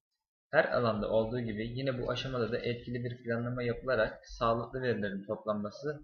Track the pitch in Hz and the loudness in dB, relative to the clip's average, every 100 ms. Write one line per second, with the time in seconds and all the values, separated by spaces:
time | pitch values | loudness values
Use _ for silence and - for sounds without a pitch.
0 | _ _ _ _ _ 147 - - 117 107 | _ _ _ _ _ 4 4 2 2 2
1 | 101 110 110 123 113 104 117 120 135 120 | 4 4 4 0 -2 -4 -4 -2 -2 -2
2 | 120 123 131 127 110 120 120 120 120 123 | -2 -2 -2 -2 0 0 -2 -4 -4 -4
3 | 120 120 117 117 120 123 120 117 131 120 | -4 -6 -4 -2 -2 -2 -2 -2 2 4
4 | 110 - - - 117 117 123 131 127 107 | 2 0 -14 0 2 2 0 -2 0 0
5 | 101 98 98 107 107 104 104 - 110 101 | 0 -4 -4 -4 0 -2 -4 -6 -6 -6